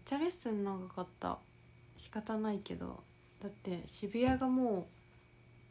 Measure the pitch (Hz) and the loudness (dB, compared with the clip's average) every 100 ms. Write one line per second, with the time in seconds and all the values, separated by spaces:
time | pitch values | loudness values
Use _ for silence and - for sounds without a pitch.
0 | - 277 339 - 240 208 202 190 185 - | -2 2 2 0 0 0 0 -2 -4 -6
1 | 180 - - - - - - - - - | -8 -4 -2 -2 -8 -20 -20 -20 -20 -18
2 | - 214 214 220 220 202 - 175 175 - | -8 -6 -2 0 2 0 -2 -6 -6 -8
3 | - - - - 202 202 196 175 - - | -14 -20 -20 -10 -10 -6 -4 -4 -6 -6
4 | 196 226 254 262 262 254 247 190 170 - | -2 4 4 6 4 4 4 2 -2 -10
5 | - - - - - - - | -20 -20 -20 -20 -20 -20 -20